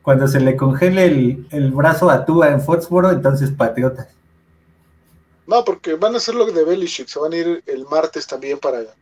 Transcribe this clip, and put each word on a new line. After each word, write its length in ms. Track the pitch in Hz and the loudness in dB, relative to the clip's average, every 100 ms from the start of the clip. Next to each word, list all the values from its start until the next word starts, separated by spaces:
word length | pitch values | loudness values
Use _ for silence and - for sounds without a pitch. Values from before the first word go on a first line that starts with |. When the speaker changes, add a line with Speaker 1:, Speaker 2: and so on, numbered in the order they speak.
Speaker 1:
Cuando 260 | - 135 135 | 2 2 2
se 120 | 135 | 2
le 160 | 131 | 2
congele 500 | 127 135 131 180 190 | 2 0 2 2 4
el, 420 | 180 143 123 139 - | 4 4 0 -2 -8
el 200 | 147 135 | -2 -2
brazo 380 | 131 156 160 180 | 2 2 4 2
a 160 | 131 | 2
Tua 240 | - 165 151 | 2 4 4
en 120 | 135 | 2
Foxboro, 500 | - 170 - 175 185 | 0 -2 0 2 2
entonces 400 | 156 139 143 131 | 2 0 0 -2
Patriotas. 560 | - 117 123 127 - - _ _ _ _ _ _ _ _ _ _ _ _ _ - | -2 -2 0 -4 -4 -16 _ _ _ _ _ _ _ _ _ _ _ _ _ 0
Speaker 2:
No, 180 | 233 | 0
porque 300 | 233 180 175 | 0 -6 -6
van 180 | 160 214 | -2 -2
a 40 | 233 | -2
hacer 180 | 226 | -4
lo 100 | 233 | -2
de 180 | 226 170 | 0 2
Belichick, 440 | 156 190 170 - 123 | 0 0 -4 -8 -12
se 120 | 143 | -8
van 140 | 156 | -6
a 40 | 170 | -4
ir 260 | 170 170 | -4 -6
el 200 | - 131 | -8 -10
martes 400 | 135 156 156 151 | -4 0 0 -4
también 320 | 135 131 135 143 | -10 -12 -8 -6
para 220 | 143 123 110 _ | -4 -6 -10 _